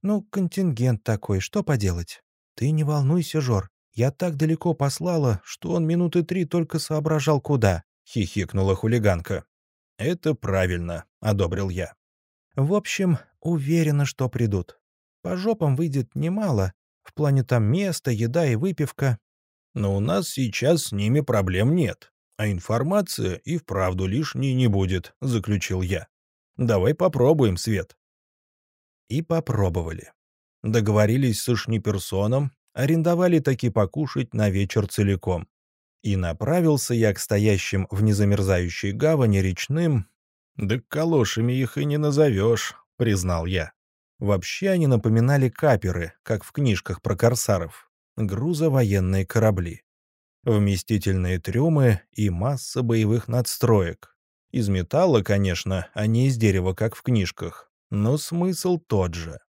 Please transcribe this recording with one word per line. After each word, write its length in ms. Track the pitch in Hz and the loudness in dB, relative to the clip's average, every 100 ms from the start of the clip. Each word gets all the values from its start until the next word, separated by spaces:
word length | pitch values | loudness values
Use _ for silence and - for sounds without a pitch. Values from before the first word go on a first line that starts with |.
"Ну, 180 | 190 208 | 0 -2
контингент 800 | 202 202 180 - 185 117 127 113 | -2 -4 -2 0 -2 0 0 0
такой, 380 | - 107 - 98 | -2 -4 0 -2
что 220 | - 214 | -2 -4
поделать? 600 | 202 139 98 87 85 - _ _ _ - | -2 0 0 -4 -8 -14 _ _ _ -6
Ты 140 | 123 | -2
не 140 | 156 | 0
волнуйся, 560 | 151 151 135 175 165 156 | 0 0 2 0 0 -2
Жор, 300 | 131 107 95 _ _ | 0 0 -2 _ _
я 160 | - 123 | -2 -2
так 260 | - 180 147 | 0 -4 -2
далеко 380 | 156 160 175 | -2 0 -2
послала, 680 | 147 139 - 170 170 139 101 | -2 -2 -2 -2 0 0 0
что 260 | - - 170 | -4 -12 -4
он 160 | 175 160 | -2 0
минуты 380 | 170 175 175 | 0 2 0
три 200 | 165 180 | 0 -2
только 360 | 165 170 160 160 | -2 -2 -2 -4
соображал, 600 | - 156 151 156 135 147 | -4 -4 0 0 2 0
куда", 440 | - 127 107 85 - _ | 2 2 2 2 -4 _
хихикнула 720 | _ - 95 - 92 98 98 | _ -4 -2 -2 -2 0 2
хулиганка. 680 | 95 110 120 104 87 - 92 - _ _ _ _ _ | 2 2 0 2 0 -2 -8 -8 _ _ _ _ _
"Это 360 | 131 170 156 | -4 -2 -2
правильно", 680 | 151 - 95 92 87 85 85 - _ | -2 0 0 2 0 -4 -8 -12 _
одобрил 500 | 110 101 90 92 98 | -2 0 0 0 -4
я. 240 | 90 87 - _ _ _ _ _ - | -4 -8 -10 _ _ _ _ _ -2
"В 180 | 139 | 0
общем, 440 | 202 208 - 185 156 - _ | 0 -2 -2 0 0 -2 _
уверена, 640 | 160 170 139 165 156 143 | -4 -2 0 2 2 2
что 240 | 139 - 127 | 0 -2 -4
придут". 520 | 120 117 101 85 - _ _ _ _ | 0 0 0 -4 -14 _ _ _ _
По 140 | 180 185 | -8 -4
жопам 360 | 196 220 151 | -2 0 0
выйдет 400 | 131 165 139 120 | 0 0 -2 -4
немало, 600 | - 156 190 208 120 95 - _ _ | -4 -4 -2 0 0 -2 -4 _ _
в 120 | - | -20
плане 300 | - 147 139 | -4 0 2
там 200 | 123 123 | 2 2
места, 460 | 104 175 202 170 - | 2 2 0 -4 -4
еда 360 | 110 117 143 160 | -2 0 0 0
и 100 | 113 | 0
выпивка. 640 | 170 180 147 - 139 113 _ _ _ _ _ | -2 -2 -6 -2 -2 -2 _ _ _ _ _
Но 240 | - 101 98 | -4 0 0
у 40 | |
нас 280 | 110 185 175 | 0 -2 -2
сейчас 560 | - 127 - 131 165 | -4 -4 -2 2 2
с 80 | - | 0
ними 280 | 101 104 135 | -2 0 0
проблем 540 | 139 113 92 92 113 | 2 0 2 2 2
нет, 380 | 175 123 - - _ _ _ | 2 0 -4 -16 _ _ _
а 160 | 107 | -4
информация 840 | 95 - 110 139 202 190 - 101 87 | -2 -2 -2 0 0 -2 -4 -4 -6
и 200 | - 165 | -6 -6
вправду 480 | - 98 92 92 | -4 -2 0 0
лишней 480 | 95 104 - - 135 | -2 -2 -4 -4 -2
не 140 | 127 123 | 2 2
будет, 480 | 98 95 92 - _ | 2 0 -2 -6 _
заключил 580 | 139 117 104 104 - 92 | -2 -2 0 -2 -2 -4
я. 280 | 92 92 - _ _ _ _ - | -2 -4 -6 _ _ _ _ -4
Давай 360 | 120 104 95 | 0 2 2
попробуем, 600 | - 185 139 123 160 120 90 | 2 0 2 4 4 2 2
Свет. 400 | - 104 80 _ _ _ _ _ _ _ _ _ _ _ _ | -2 -4 -4 _ _ _ _ _ _ _ _ _ _ _ _
И 140 | 123 | -6
попробовали. 920 | 165 165 160 107 95 85 80 82 - _ _ _ _ _ | -2 -4 -2 0 0 0 -4 -8 -14 _ _ _ _ _
Договорились 760 | - 113 107 107 107 123 135 107 | -2 0 2 4 4 4 0 -2
со 160 | - 113 | -2 -4
шниперсоном, 960 | - 110 107 101 - 95 104 127 143 _ _ | -2 -4 -2 -4 -4 -2 0 0 -2 _ _
арендовали 640 | - 139 165 165 175 180 170 | -4 0 2 2 2 4 2
таки 320 | 139 131 123 | 2 0 0
покушать 640 | 110 101 - 151 - 127 | 0 0 -2 -6 -4 -4
на 160 | 107 107 | 0 0
вечер 360 | 98 98 - 101 | 2 0 0 -2
целиком. 600 | - 101 98 - 87 - _ _ _ _ _ | 0 0 0 -2 -4 -6 _ _ _ _ _
И 140 | - 98 | -4 -2
направился 760 | 87 80 107 170 165 143 - | -2 -4 0 2 4 2 0
я 220 | 120 110 | 2 2
к 40 | 98 | 2
стоящим 720 | - 104 107 98 - 98 92 | 0 2 4 2 0 -2 -2
в 120 | 98 | 0
незамерзающей 880 | 107 104 101 101 95 92 90 - 98 | 2 4 2 2 2 2 0 -4 -6
гавани 460 | 107 151 160 117 101 | -2 0 2 4 2
речным, 680 | 95 90 - 147 170 135 92 _ _ _ _ - | 2 -2 -4 -2 0 0 -2 _ _ _ _ -8
"Да 220 | 101 123 - | -4 -4 -4
калошами 680 | 151 165 151 107 - 117 | -4 0 2 2 0 -2
их 240 | 127 127 - | 0 -2 -2
и 80 | 147 | -2
не 100 | 147 | 0
назовешь", 800 | 151 143 151 101 107 117 - - _ _ | 0 2 4 4 2 0 -2 -12 _ _
признал 480 | 117 98 90 85 85 | 0 0 0 -2 -2
я. 260 | 92 98 _ _ _ _ _ | -4 -4 _ _ _ _ _
Вообще 520 | 101 98 - - 196 | -2 -2 -2 -4 0
они 160 | 185 151 | 2 2
напоминали 600 | 123 113 113 120 143 131 | 2 2 2 4 2 0
каперы, 680 | - 151 113 92 87 82 - | 0 2 2 0 -4 -6 -10
как 220 | - 107 | -4 -4
в 80 | - | -4
книжках 500 | - 139 98 - 92 | -2 0 0 -2 -8
про 140 | - 98 | -4 2
корсаров. 760 | 117 120 - 98 82 - _ _ _ - | 2 2 0 0 -2 -12 _ _ _ -6
Грузовоенные 1120 | 107 95 143 165 160 135 117 98 92 95 95 | -4 -2 -2 0 2 2 4 2 2 0 0
корабли. 560 | 117 110 95 85 - _ _ _ _ _ _ | 2 2 2 -4 -8 _ _ _ _ _ _
Вместительные 960 | - 107 101 95 - 107 98 95 90 90 | 0 2 4 2 0 -2 0 -2 0 -2
трюмы 600 | - 101 156 156 131 101 _ | -2 0 2 4 4 2 _
и 180 | - 104 | -4 -2
масса 520 | 87 110 139 - 123 | 0 -2 -4 -6 -4
боевых 460 | 123 113 107 113 110 | 0 2 2 0 -2
надстроек. 880 | 120 123 - 120 110 87 - - _ _ _ _ | -4 -4 -2 2 2 2 -6 -16 _ _ _ _
Из 180 | - 104 | -4 0
металла, 540 | 95 87 143 185 127 | 0 0 2 4 4
конечно, 680 | 98 101 98 85 - 95 87 | 2 0 2 -2 -2 -4 -4
а 120 | - 107 | -4 0
не 220 | 113 135 | 2 2
из 80 | 123 | 2
дерева, 380 | 110 95 90 | 2 2 0
как 200 | 92 110 | -2 -4
в 80 | - | -4
книжках, 680 | - 120 90 - 87 - - _ _ | -2 0 0 -6 -12 -12 -20 _ _
но 260 | 104 107 151 | -2 0 0
смысл 640 | - 170 180 175 185 175 | -2 -4 -2 -2 -2 -2
тот 360 | _ 104 90 | _ 0 0
же. 260 | 85 82 78 _ | -2 -10 -14 _